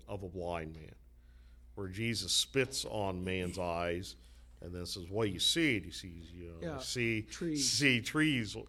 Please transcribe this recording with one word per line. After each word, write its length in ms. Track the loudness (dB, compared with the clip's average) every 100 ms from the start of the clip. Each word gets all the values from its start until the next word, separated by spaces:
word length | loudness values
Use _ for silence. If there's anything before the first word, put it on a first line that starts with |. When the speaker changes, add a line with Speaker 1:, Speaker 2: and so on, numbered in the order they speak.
| -8
Speaker 1:
of 160 | -8
a 40 | -6
blind 440 | -4 -2 -2 -4 -10
man, 200 | -14 -18 -20 -20 -20 -20 -20 -20 -16 -8
where 120 | -6
Jesus 440 | -2 -2 0 2
spits 540 | 2 4 2 2 0 -4
on 380 | 0 0 0
man's 340 | 0 0 0 0
eyes 580 | 0 0 0 0 -4 -12 -18 -20 -20 -14
and 120 | -10
then 120 | -8 -6
says, 240 | -8 -4
"What 160 | 0 0
do 60 |
you 80 | 4
see?" 380 | 4 6 4 2
And 80 | -2
he 60 |
sees, 400 | -10 -10 -12 -12
you 160 | -12 -12
know, 100 | -8
Speaker 2:
Yeah, 160 | -8 -6
Speaker 1:
"I 40 |
see, 400 | -4 0 2 0
Speaker 2:
trees. 460 | -2 -4 -2 2 2
Speaker 1:
see 300 | 6 6 6
trees, 540 | 4 2 4 4 0 -6